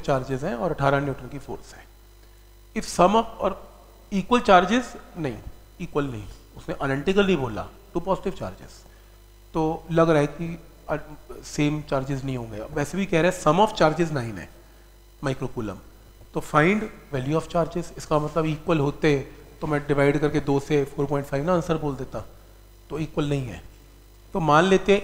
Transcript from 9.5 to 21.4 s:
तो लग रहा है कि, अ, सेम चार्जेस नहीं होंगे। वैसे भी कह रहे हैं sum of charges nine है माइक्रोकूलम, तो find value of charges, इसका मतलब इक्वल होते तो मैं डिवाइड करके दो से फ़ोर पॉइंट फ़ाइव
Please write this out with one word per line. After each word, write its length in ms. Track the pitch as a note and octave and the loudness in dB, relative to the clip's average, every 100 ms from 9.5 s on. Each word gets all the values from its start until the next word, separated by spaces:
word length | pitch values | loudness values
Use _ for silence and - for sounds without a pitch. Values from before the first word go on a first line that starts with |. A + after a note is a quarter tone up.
तो 120 | E3 D#3+ E3 - | -2 -2 -2 0
लग 180 | E3 E3 | 4 6
रहा 120 | D#3 | 4
है 60 | D3 | 2
कि, 200 | - E3 E3+ - - - | -2 -10 -10 -16 -18 -6
अ, 80 | D3+ - D3+ - A#2+ | -6 -6 -16 -18 -18
सेम 380 | - - D3 D3+ | -8 -2 0 0
चार्जेस 420 | D3 C#3 C3 C#3 | -2 -2 -2 -4
नहीं 140 | C3+ B2+ | -4 -6
होंगे। 240 | A2+ G#2+ G#2+ D#3 | -6 -10 -6 -4
वैसे 220 | C#3+ F3+ | -4 -2
भी 80 | F#3+ | 0
कह 160 | E3 | 2
रहे 100 | E3+ | 2
हैं 100 | F3+ | 2
sum 200 | D3+ E3 G#3+ | 4 4 4
of 100 | - | 4
charges 360 | D#3 D3+ E3 | 2 4 0
nine 260 | D3 A2+ F#2+ | -2 -4 -8
है 100 | D#2 - - - - - - - | -12 -18 -20 -20 -20 -20 -20 -8
माइक्रोकूलम, 560 | C#3+ C3 B2+ - G#2+ F#2 - - - - - | -4 -4 -6 -6 -6 -8 -14 -20 -20 -20 -10
तो 80 | - - | -8 0
find 340 | D3+ D#3+ G#3+ G#3+ - - | 4 4 4 -2 -10 -8
value 280 | C#3 C3 D#3+ | -4 -2 -2
of 100 | D#3 | 0
charges, 400 | F3 D#3+ - - - | 0 0 -2 -8 -12
इसका 220 | - D3+ | -2 0
मतलब 260 | D3+ - D#3 | 2 0 0
इक्वल 340 | D3 - E3 | -2 0 2
होते 360 | C#3+ C#3+ D#3+ C#3 C3 - - - | 0 2 2 2 -2 -12 -20 -10
तो 60 | D#3 | -2
मैं 180 | D3 C#3+ | -2 0
डिवाइड 320 | C#3+ C#3 D3+ | 4 4 4
करके 180 | D3+ D3+ | 2 0
दो 200 | - C#3 | 2 0
से 240 | - D3+ C#3 | 2 0 0
फ़ोर 200 | - C#3 | -2 -2
पॉइंट 220 | C#3+ C3+ | -2 -2
फ़ाइव 180 | C#3 | -2